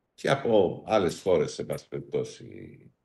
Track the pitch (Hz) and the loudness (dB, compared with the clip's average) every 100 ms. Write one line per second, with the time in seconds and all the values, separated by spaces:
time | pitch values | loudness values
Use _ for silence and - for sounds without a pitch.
0 | _ _ - - 120 107 87 - 87 107 | _ _ -2 0 4 4 4 0 0 2
1 | 85 - 98 82 71 - 78 73 - 71 | 2 -2 2 2 2 -4 -8 -8 -8 -12
2 | 69 71 - - 58 50 50 50 - _ | -6 -6 -6 -12 -18 -18 -18 -20 -20 _